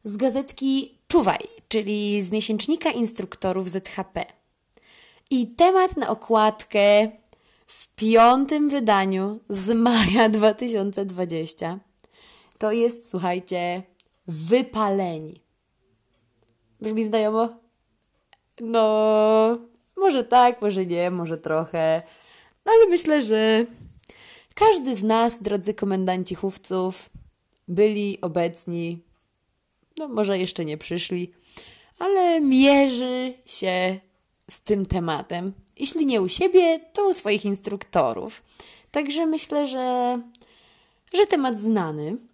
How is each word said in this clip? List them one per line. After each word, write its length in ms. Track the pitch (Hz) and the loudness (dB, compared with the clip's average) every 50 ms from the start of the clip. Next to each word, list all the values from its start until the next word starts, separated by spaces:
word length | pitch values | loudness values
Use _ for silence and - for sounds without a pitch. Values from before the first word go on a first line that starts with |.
| _ | _
Z 140 | 214 202 | -6 -4
gazetki 800 | 208 254 262 240 269 269 - - - 262 269 269 269 - - _ _ _ | -2 -2 0 0 -2 -4 -6 -8 -4 -2 0 0 -2 -4 -6 _ _ _
Czuwaj, 400 | _ - 339 233 190 - - - - - - _ | _ 2 2 4 2 0 -2 -6 -12 -18 -20 _
czyli 540 | _ - 220 202 196 214 208 208 208 202 208 | _ -2 -2 -2 -2 -4 -2 -2 0 0 0
z 100 | 190 175 | 0 -2
miesięcznika 600 | 202 220 214 - 214 208 - - 320 330 - 320 | -2 -2 -2 -2 -2 -4 -2 -2 -4 -2 -2 -4
instruktorów 760 | 233 240 233 214 233 - 190 - - _ - 190 180 190 185 180 | -2 0 -2 -2 -2 -4 -10 -10 -8 _ -6 -4 -4 -4 -6 -4
Z 180 | 170 190 190 | -6 -6 -8
H 160 | - - - 180 | -8 -10 -10 -10
P. 220 | - _ 170 151 - - _ _ _ _ _ _ _ _ _ _ _ - - - _ _ _ _ _ | -8 _ -12 -12 -12 -16 _ _ _ _ _ _ _ _ _ _ _ -20 -20 -20 _ _ _ _ _
I 180 | 269 254 240 | -2 -2 -2
temat 500 | 233 240 - 339 370 370 381 370 370 - | -4 2 4 4 6 6 4 2 2 0
na 120 | 311 254 - | -4 -4 -4
okładkę 1000 | 220 220 - - 226 220 214 214 214 - - _ - 208 202 202 208 208 220 220 214 _ _ _ _ _ _ _ _ _ _ | -4 -6 -2 0 2 4 4 2 0 -2 -12 _ 0 4 4 6 6 6 4 2 -4 _ _ _ _ _ _ _ _ _ _
w 300 | - - - - - _ | -16 -14 -14 -14 -16 _
piątym 720 | - 220 220 226 226 226 240 254 262 277 269 302 302 294 294 | -4 0 4 6 8 8 8 6 4 2 0 0 0 0 0
wydaniu 720 | 285 277 233 214 208 196 190 190 190 190 190 202 214 226 _ - | 0 0 0 2 2 2 2 0 -2 -2 -4 -4 -6 -10 _ 0
z 180 | 208 196 196 | 2 2 4
maja 600 | 202 233 226 226 247 233 226 208 175 190 240 226 220 | 4 2 2 2 4 4 4 2 2 4 4 4 4
dwa 240 | 214 214 208 220 208 | 4 4 4 2 2
tysiące 520 | - 247 240 226 202 196 202 196 202 202 | 2 -6 -4 -2 -2 -2 -2 -4 -6 -6
dwadzieścia. 720 | 196 185 180 185 170 165 160 160 160 - - - 165 180 196 _ _ _ _ - _ _ _ - - - - - _ _ | -6 -6 -6 -6 -4 -4 -6 -8 -8 -8 -8 -8 -8 -8 -10 _ _ _ _ -20 _ _ _ -20 -20 -20 -20 -20 _ _
To 140 | _ 214 214 | _ -4 -2
jest, 380 | 214 233 233 240 233 233 - - | 0 0 0 0 -2 -4 -10 -10
słuchajcie, 760 | - 180 175 180 175 185 180 - 185 175 175 175 175 190 185 _ _ _ _ _ _ _ _ | -8 -6 -4 -4 -4 -4 -6 -6 -6 -4 -4 -4 -6 -8 -10 _ _ _ _ _ _ _ _
wypaleni. 1120 | - 165 156 160 165 220 220 254 254 - 220 214 202 196 196 190 175 165 156 156 156 175 - _ _ _ _ _ _ _ _ _ _ _ _ _ _ _ _ _ _ _ _ _ _ _ _ _ _ _ _ | -12 -10 -8 0 2 2 2 2 0 -4 -2 -2 0 0 -2 -2 -4 -6 -8 -12 -14 -18 -20 _ _ _ _ _ _ _ _ _ _ _ _ _ _ _ _ _ _ _ _ _ _ _ _ _ _ _ _
Brzmi 220 | 214 214 220 220 220 | -8 -6 -4 -2 -2
znajomo? 460 | 208 220 220 214 214 214 220 233 226 233 _ _ _ _ _ _ _ _ _ _ _ _ _ _ _ _ _ _ _ _ - | 0 0 0 0 0 0 0 -2 -2 -6 _ _ _ _ _ _ _ _ _ _ _ _ _ _ _ _ _ _ _ _ -14
No, 960 | 233 226 233 226 220 214 214 214 214 220 214 214 214 214 220 220 220 226 233 233 233 - _ _ _ _ _ | -8 -2 0 2 2 2 2 2 2 2 4 4 4 4 4 4 4 2 0 -2 -8 -20 _ _ _ _ _
może 260 | 370 392 381 285 254 233 | 0 0 2 2 2 0
tak, 380 | - - 247 247 247 240 240 | 4 4 6 6 4 2 0
może 240 | 214 208 190 190 190 | -4 -2 -2 -2 -4
nie, 260 | 175 170 170 175 180 | -2 -2 -2 -2 -2
może 260 | 180 175 170 160 165 | -2 -4 -6 -6 -8
trochę. 640 | 160 - 160 156 160 165 160 - 165 160 160 160 165 165 - - - - - - - _ _ - _ _ | -8 -6 -4 -4 -4 -4 -4 -4 -2 0 0 0 -2 -4 -10 -20 -20 -20 -20 -20 -20 _ _ -20 _ _
No 60 | 392 | 4
ale 180 | 440 453 453 392 | 6 6 8 6
myślę, 320 | 349 339 - 320 302 294 | 6 2 2 2 2 2
że 440 | 247 214 220 220 220 220 220 220 233 233 - - - - - - - - - - - - - - _ _ - | 2 0 0 2 4 4 2 2 0 -2 -8 -20 -20 -20 -20 -20 -20 -20 -20 -20 -20 -20 -20 -20 _ _ -2
każdy 420 | - 415 440 403 339 254 269 240 | 4 4 4 4 4 0 -2 -2
z 80 | 196 196 | -2 0
nas, 380 | 220 220 226 233 233 226 - | 2 2 2 2 2 0 -2
drodzy 320 | 190 - 208 196 - 208 208 | -2 -4 -4 -2 -2 -4 -4
komendanci 640 | - 208 196 190 190 185 185 185 185 180 - 185 | -4 -4 -2 -2 -2 0 -2 -2 -2 -4 -6 -6
chówców, 720 | - - 196 185 - - - 190 185 185 185 185 - - - _ - - _ _ _ _ _ _ _ _ - | -6 -6 -6 -6 -6 -8 -4 -4 -2 -2 -4 -6 -8 -14 -18 _ -20 -20 _ _ _ _ _ _ _ _ -6
byli 520 | 180 185 214 220 214 208 208 202 196 - | 0 2 2 2 2 -2 -4 -4 -6 -6
obecni, 760 | - 175 156 175 170 165 170 - - 180 170 170 170 170 170 170 _ _ _ _ _ _ _ _ _ _ _ _ _ _ _ _ _ _ _ | -8 -4 -2 -2 -2 -2 -4 -6 -6 -6 -6 -6 -6 -6 -8 -12 _ _ _ _ _ _ _ _ _ _ _ _ _ _ _ _ _ _ _
no 100 | - 311 | -12 -12
może 320 | 285 240 214 214 196 196 185 | -6 -4 -2 -2 0 0 -2
jeszcze 260 | 185 180 - - 165 | -2 -4 -4 -6 -6
nie 120 | 151 151 | -8 -8
przyszli, 540 | 156 - - 170 175 170 - 190 180 175 - _ _ _ _ _ - - - - - _ _ _ - | -8 -8 -8 -6 -6 -6 -6 -6 -8 -8 -10 _ _ _ _ _ -20 -20 -20 -20 -20 _ _ _ -6
ale 420 | 359 381 403 381 359 349 330 330 | -2 0 2 2 2 2 2 2
mierzy 920 | 294 269 262 262 269 277 277 277 277 269 247 240 254 254 254 254 254 254 254 _ _ | 2 2 4 6 6 6 6 6 4 2 0 -4 -4 -4 -4 -6 -6 -8 -10 _ _
się 540 | - - - 190 185 185 185 185 185 185 190 _ _ _ _ _ _ _ _ _ - | -8 -8 -4 -4 -2 -2 -2 -2 -2 -4 -8 _ _ _ _ _ _ _ _ _ -6
z 100 | - - | -6 -6
tym 240 | - - 208 202 190 | -2 0 -2 -2 0
tematem. 680 | 180 196 190 170 165 156 139 - - 175 175 180 196 196 - _ - _ - | -2 -2 -4 -2 -4 -6 -6 -6 -8 -10 -8 -8 -10 -12 -12 _ -20 _ -4
Jeśli 260 | 277 277 - 320 302 | -4 -2 -2 0 0
nie 160 | 269 247 214 | 0 0 0
u 60 | 185 | 0
siebie, 520 | 175 - - 359 370 359 370 349 330 320 320 320 _ _ | -2 -2 0 0 4 4 4 4 4 0 -2 -4 _ _
to 160 | 427 403 392 | 0 0 2
u 40 | 359 | 2
swoich 320 | - - 220 208 208 - | 0 0 0 -2 0 0
instruktorów. 960 | 202 196 190 - 202 202 196 - _ - 175 143 120 113 90 - 226 - - _ _ _ - - - - - _ _ | -4 -4 -4 -6 -6 -10 -10 -12 _ 0 0 0 0 -2 -6 -10 -12 -14 -18 _ _ _ -20 -20 -20 -20 -20 _ _
Także 340 | - 285 302 277 285 320 330 | -6 -6 -4 -4 -4 -2 -2
myślę, 420 | 320 311 302 - - 302 294 294 | -2 -2 -4 -6 -4 -4 -4 -4
że, 520 | 262 262 262 254 254 247 247 247 247 247 240 233 240 _ - - _ _ _ _ _ _ _ _ _ _ _ _ _ - | -4 -4 -4 -4 -2 -2 0 0 -2 -2 -4 -8 -14 _ -20 -20 _ _ _ _ _ _ _ _ _ _ _ _ _ 0
że 120 | 359 415 | 0 2
temat 320 | 403 370 311 269 262 233 | 2 2 0 0 -2 -2
znany. 600 | 202 208 226 226 202 175 160 151 151 147 156 208 247 - _ | -2 -2 0 0 0 0 -2 -6 -6 -6 -6 -8 -8 -12 _